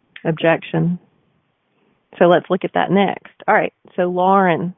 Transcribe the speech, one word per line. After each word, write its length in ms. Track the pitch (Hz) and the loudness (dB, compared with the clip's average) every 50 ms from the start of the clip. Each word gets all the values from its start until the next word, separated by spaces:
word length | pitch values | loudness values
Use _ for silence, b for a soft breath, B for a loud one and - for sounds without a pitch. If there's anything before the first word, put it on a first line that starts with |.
| _ _ _ - - | _ _ _ -8 -6
objection? 760 | 160 165 156 180 165 165 - - - - 160 160 170 180 175 - _ _ _ _ _ _ _ _ _ _ _ _ _ _ _ _ _ _ _ _ _ - - | -6 -4 -2 0 0 0 -2 -4 -6 -4 -2 -2 -2 -2 -6 -10 _ _ _ _ _ _ _ _ _ _ _ _ _ _ _ _ _ _ _ _ _ -2 2
So 80 | 185 170 | 2 4
let's 220 | 180 156 - - | 4 2 2 -2
look 140 | 185 185 - | -4 -4 -4
at 80 | 170 | -4
that 180 | - 175 165 - | -4 -4 -2 0
next. 440 | 175 196 196 175 - - - - _ - - - | 0 0 0 0 -2 -6 -12 -20 _ -6 -2 0
All 40 | 214 | 0
right, 200 | 196 - - - _ _ - _ - | 0 0 -2 -6 _ _ -10 _ -4
so 60 | 180 | -4
Lauren, 720 | 180 180 180 180 190 196 196 190 180 165 - - 180 180 | -2 -2 0 2 2 4 4 4 2 0 0 -2 -6 -8